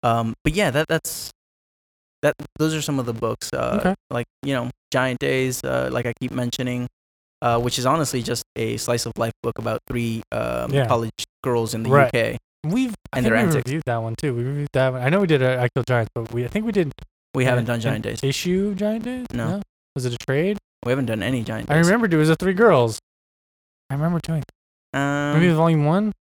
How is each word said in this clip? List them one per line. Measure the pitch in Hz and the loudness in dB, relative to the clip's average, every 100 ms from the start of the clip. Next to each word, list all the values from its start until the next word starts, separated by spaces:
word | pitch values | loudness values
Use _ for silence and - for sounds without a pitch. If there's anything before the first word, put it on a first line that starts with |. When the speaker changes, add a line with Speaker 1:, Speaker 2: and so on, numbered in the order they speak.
Speaker 1:
Um, | 120 117 113 110 - | 2 0 0 -2 -2
but | |
yeah, | 160 190 | 2 2
that, | 131 - | 2 0
that's, | 160 - - - - _ _ _ _ _ _ _ _ | -2 -2 -10 -12 -16 _ _ _ _ _ _ _ _
that, | 147 - - - | -4 -4 -10 -4
those | 156 | -2
are | 156 | 0
some | 143 139 | -2 -2
of | 120 | -2
the | |
books, | 113 113 117 - | -4 -4 -4 -6
uh, | - 120 208 | -4 -2 0
Speaker 2:
Okay. | 180 196 _ | 0 -2 _
Speaker 1:
like, | 127 120 _ | -8 -8 _
you | 139 | -4
know, | 135 123 - _ | -4 -4 -10 _
Giant | 131 131 123 | 0 0 0
Days, | 139 131 131 127 131 | 0 0 0 -2 -4
uh, | 127 127 | -2 -2
like | 123 120 | -2 -4
I | 120 | -4
keep | 131 | -6
mentioning, | 127 120 - 127 123 123 _ _ _ _ _ | -4 -4 -4 -4 -4 -8 _ _ _ _ _
uh, | 120 117 | 0 2
which | 120 127 | 0 0
is | 127 | 2
honestly | 160 143 131 | 2 2 -2
just | 113 120 - - | -2 -4 -6 -4
a | 113 113 | -4 -4
slice | - 120 120 | -2 -2 -2
of | - | -4
life | 117 - | -4 -2
book | - - | -6 -4
about | 113 110 _ | -4 -6 _
three, | 120 117 113 - | -4 -2 -4 -6
um, | 113 117 120 120 | -6 -4 -4 0
Speaker 2:
Yeah. | 139 120 | 0 2
Speaker 1:
college | 123 113 - - _ | 2 0 -6 -14 _
girls | 135 120 113 | -2 0 0
in | 113 | -4
the | 113 | 4
Speaker 2:
Right. | 139 131 | 4 6
Speaker 1:
U | |
K. | 120 113 120 _ _ 151 | 2 0 -4 _ _ -4
Speaker 2:
We've, | 214 262 208 - | -2 -2 -6 -6
I | - | -2
Speaker 1:
and | 120 | 2
Speaker 2:
think | |
Speaker 1:
their | |
Speaker 2:
we | 226 208 | 4 4
Speaker 1:
antics. | 147 123 | 2 0
Speaker 2:
reviewed | 156 139 | -4 -2
that | 117 | -2
one | 113 113 | -4 -4
too. | 151 | -4
We | 120 | -2
reviewed | 123 143 143 | -4 -4 -2
that | 135 131 | 2 2
one. | 127 | 2
I | 123 | 2
know | 185 | 2
we | 190 | 4
did, | 151 | 4
uh, | 127 127 | 4 2
I | 123 - | 0 0
Kill | |
Giants, | 120 123 110 - | 2 2 0 -4
but | 113 | -6
we, | 117 120 | -4 -2
I | |
think | 208 220 | -2 0
we | |
did | 208 156 - - _ _ - | 0 0 -4 -16 _ _ 0
Speaker 1:
We | |
Speaker 2:
an, | 127 | 2
Speaker 1:
haven't | 123 117 | 2 2
done | 120 | -2
Speaker 2:
an | |
Speaker 1:
Giant | 113 107 110 | 0 -2 -4
Days. | 113 | -2
Speaker 2:
issue | 135 139 180 185 202 | -2 -2 0 0 0
Giant | 190 208 226 | -2 -2 -2
Days? | 226 254 247 | -6 -8 -8
Speaker 1:
No. | 120 113 196 | -4 -2 -4
Speaker 2:
No? | 196 _ _ - | -6 _ _ -6
Was | 123 | -4
it | |
a | 120 | -4
trade? | - 135 180 208 _ _ | -2 0 0 -2 _ _
Speaker 1:
We | 120 | -2
haven't | 131 262 | 0 0
done | 110 | -2
any | 117 131 | -2 -2
Giant | 110 110 117 | -4 -6 0
Speaker 2:
I | 156 | 4
Speaker 1:
Days. | 170 | 4
Speaker 2:
remembered | 220 226 | 4 2
it | 165 | 4
was | 156 | 4
a | 160 | 2
three | 185 | 0
girls. | 185 226 151 117 110 _ _ _ _ _ _ _ _ _ | 4 6 6 4 0 _ _ _ _ _ _ _ _ _
I | 139 | -2
remember | 160 175 | 0 -2
doing | - 160 131 _ _ _ _ | -2 -4 -4 _ _ _ _
Speaker 1:
Um, | 135 139 143 147 | -4 -2 0 2
Speaker 2:
Maybe | 151 175 | 4 6
volume | 160 165 160 147 | 6 4 4 4
one? | 175 214 - | 2 0 -2